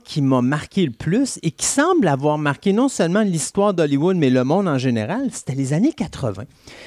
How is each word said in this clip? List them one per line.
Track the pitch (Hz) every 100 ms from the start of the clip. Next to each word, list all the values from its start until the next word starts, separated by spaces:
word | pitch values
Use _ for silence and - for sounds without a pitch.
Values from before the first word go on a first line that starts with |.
qui | - 156
m'a | 135 127
marqué | 123 147 - 196
le | 165
plus | 110 - 214 277 -
et | 165
qui | - -
semble | - 320 359 185
avoir | 139 147 151
marqué | 147 143 196
non | 202 269
seulement | - 170 196
l'histoire | 208 165 - - 208
d'Hollywood, | 175 151 139 170 185
mais | 135
le | 127
monde | 127 180 190
en | 135
général, | 131 117 107 226 277
c'était | - - 131
les | 131
années | 151 269
quatre-vingts. | - 185 - 120 95 117 _ - -